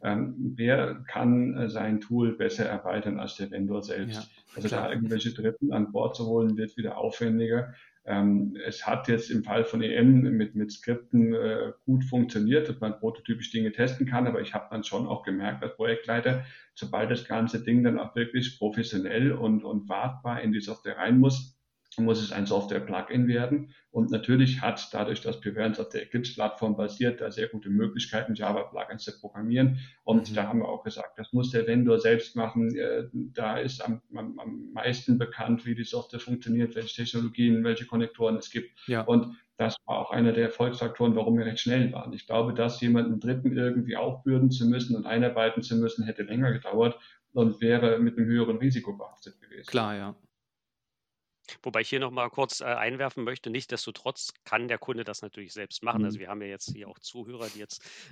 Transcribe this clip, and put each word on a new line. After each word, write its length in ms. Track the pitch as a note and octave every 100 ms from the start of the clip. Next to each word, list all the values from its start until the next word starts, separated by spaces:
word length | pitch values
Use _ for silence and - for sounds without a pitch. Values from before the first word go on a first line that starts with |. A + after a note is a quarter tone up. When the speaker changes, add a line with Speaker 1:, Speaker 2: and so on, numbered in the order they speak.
Speaker 1:
Ähm, 520 | G2+ G#2 C3+ C3 B2+ B2
wer 480 | A#2 C3 - - -
kann, 480 | - A#2+ B2 B2+ C3
äh, 140 | A2+
sein 320 | G#2+ G#2+ G#2+
Tool 360 | - A#2+ A#2 -
besser 280 | A2 - G#2
erweitern 540 | G#2 F#2 G2+ G#2 -
als 160 | G#2 -
der 160 | G2
Vendor 320 | F#2+ G2 G#2
selbst? 320 | G2+ G2 G2+ G#2+
Speaker 2:
Ja, 400 | G#2+ _ _ -
Speaker 1:
Also 120 | G#2
Speaker 2:
klar. 180 | A2 A2+
Speaker 1:
da 60 |
irgendwelche 400 | A#2 A2+ A2+ A#2
Dritten 400 | A#2 A2 - C#3+
an 180 | A2 G#2
Bord 240 | A#2+ A#2 -
zu 100 | A2+
holen, 320 | A2+ A2+ G#2+
wird 200 | A2 -
wieder 200 | A2 G#2+
aufwendiger. 760 | A2+ - A#2 A2+ A2+ A#2 B2 - - _ -
Ähm, 520 | G2+ G2+ G2+ G2+ - -
es 200 | - -
hat 220 | - -
jetzt 240 | A2+ -
im 140 | A2+ -
Fall 180 | A2+
von 180 | A2+ A#2
E 120 | A2
M 280 | A2+ B2 B2+
mit, 340 | A#2+ A2+ G#2+ G#2+
mit 160 | G#2+
Skripten, 600 | - - A#2+ - A#2+ A2+
äh, 380 | A2+ A2 A2 G#2+ - -
gut 180 | C3
funktioniert, 640 | C3 B2+ A#2 G#2+ G#2+ D3 D3+
dass 140 | -
man 180 | G#2+ G#2
prototypisch 500 | A2 - - A2+ -
Dinge 200 | A2+ A2
testen 340 | A2 B2+ C3 C3
kann, 220 | B2 B2
aber 140 | A2
ich 120 | G2+
habe 140 | A2+ -
dann 140 | A2
schon 240 | - B2 -
auch 160 | B2
gemerkt 400 | - F#2+ G2+ -
als 120 | - -
Projektleiter, 680 | A2+ A2+ - A#2+ B2+ C3 C3 - - -
sobald 340 | - G#2 A2
das 140 | A#2 -
ganze 380 | A2 A#2 A2
Ding 180 | - A#2+
dann 140 | A#2+ A#2
auch 160 | -
wirklich 440 | A#2+ A#2 B2+ B2+ -
professionell 720 | G#2 A2+ A2+ G2 F#2+ A2+ C3+
und, 320 | - A2+ G#2+
und 240 | - G#2+ G2+
wartbar 540 | G2 B2+ C3 B2 A#2+
in 100 | A2
die 80 | G#2+
Software 380 | G2+ G#2+ G#2 G2+
rein 200 | F#2+ B2+
muss, 400 | C3+ C3 - _ _ _ _ -
muss 240 | A2+ A2
es 80 | G#2+
ein 160 | G2 G2+
Software-Plugin 800 | G2+ G2+ G2 G2+ F#2 - B2 B2
werden. 440 | A#2+ B2 C#3+ - - _
Und 180 | A2+ A2
natürlich 520 | G#2+ - C3 C3 -
hat 280 | A2 - -
dadurch, 280 | G#2+ G#2+ G#2+
dass 180 | A2+ -
Purveyor 400 | G#2 G#2+ A2 G#2+
auf 100 | A2
der 120 | A2+
Eclipse-Plattform 760 | - A#2+ B2 - G#2+ - A2 G#2
basiert, 460 | G#2 - B2 A#2+
da 80 | A2
sehr 200 | A2 A2+
gute 200 | G#2+ G2+
Möglichkeiten, 640 | G2+ A2 A#2+ - A2 A2+
Java-Plugins 720 | G#2+ G#2 G#2 - - - G#2+
zu 160 | - -
programmieren. 580 | G#2 G#2 A2 B2 C3 C3 - -
Und 280 | - A2 G#2+
Speaker 2:
Mhm. 20 |
Speaker 1:
da 140 | G#2+ G2+
haben 140 | A#2
wir 80 | A2
auch 140 | -
gesagt, 360 | A2 A2 - -
das 140 | G#2+
muss 180 | B2 B2
der 160 | - A#2
Vendor 320 | A#2+ A#2+ A2+
selbst 360 | A2 A2+ - A#2+
machen. 400 | A2 A#2+ A2+ -
Äh, 340 | A#2 A#2 -
da 440 | A#2+ A#2+ - A2 B2+
ist 220 | B2+ - B2
am, 160 | A2+ - -
am, 240 | A2+ -
am 320 | A2+ - -
meisten 460 | - B2 B2 - A#2+
bekannt, 480 | A#2 - A#2 A#2 A#2+
wie 80 | A#2
die 80 |
Software 360 | A2+ A#2+ - A#2
funktioniert, 540 | - A#2+ A#2 A#2 A#2
welche 220 | A#2 A2+ -
Technologien, 680 | A#2 A#2 A#2 A#2+ A#2+ A2+
welche 220 | A#2 A2+ A#2+
Konnektoren 520 | A#2 A2+ - A2+ A2
es 120 | -
gibt. 220 | A#2+ - _ -
Speaker 2:
Ja. 140 | A#2+
Speaker 1:
Und 360 | A2+ A#2 A#2 - _ -
das 180 | A2+ - -
war 140 | A2+
auch 100 | -
einer 240 | B2 A#2
der 120 | A2+ A2+
Erfolgsfaktoren, 720 | - B2 A#2+ A#2 - A#2+ A2+
warum 220 | A2 A#2
wir 80 | A2
recht 140 | A2
schnell 340 | A#2+ B2+ B2
waren. 180 | - A#2+
Ich 120 | A2+ -
glaube, 300 | A2+ A#2 A#2
das 260 | A#2 -
jemanden 380 | A#2+ A#2 A#2 A2
Dritten 360 | A#2 C3 C3 B2
irgendwie 420 | B2 B2 A#2+ -
aufbürden 520 | A#2+ C3 C3+ C3 C3
zu 180 | - A#2
müssen 280 | B2 A#2+ A2+
und 100 | G#2
einarbeiten 560 | A2+ B2 A2+ A2+ A#2
zu 140 | - A2+
müssen, 300 | A2+ A#2 A2
hätte 180 | A2
länger 300 | G2+ A#2 B2+
gedauert 440 | A2 F#2+ G#2 A#2 - - _ _
und 280 | B2+ A2+ G#2+
wäre 380 | A#2 A#2 A#2 A2+
mit 180 | A#2 A#2
einem 80 | A2+
höheren 320 | A#2+ A2+ A2
Risiko 400 | C3+ A#2+ G2+ G2+
behaftet 420 | - - - -
gewesen. 280 | - - -
Speaker 2:
Klar, 280 | B2+ G#2+ G#2
ja. 200 | G2+ G#2+ _ _ _ _ _ _ _ _ _ _ _ _ - -
Speaker 3:
Wobei 200 | B2+ A2
ich 80 | A2
hier 100 | C3+
noch 100 | C3
mal 200 | B2+ A#2+
kurz, 320 | - C3 -
äh, 20 |
einwerfen 640 | B2+ A#2+ A2 B2+ C3+ C3 A#2+
möchte, 240 | B2+ A#2
nichtsdestotrotz 840 | A2+ - A#2 - - B2+ - - - -
kann 240 | A2 B2
der 80 | A#2
Kunde 260 | - A#2
das 180 | A2 G2+
natürlich 300 | G2+ - F#2+
selbst 320 | G#2+ G2 -
machen. 220 | A2+ A2+ G#2
Also 120 | G#2
Speaker 1:
Mhm. 40 |
Speaker 3:
wir 80 | F#2
haben 120 | G#2
ja 60 | G2+
jetzt 240 | G2 -
hier 140 | G#2 G2
auch 120 | -
Zuhörer, 500 | - B2 A2+ B2 A2
die 100 | G#2
jetzt, 260 | G#2 - - - -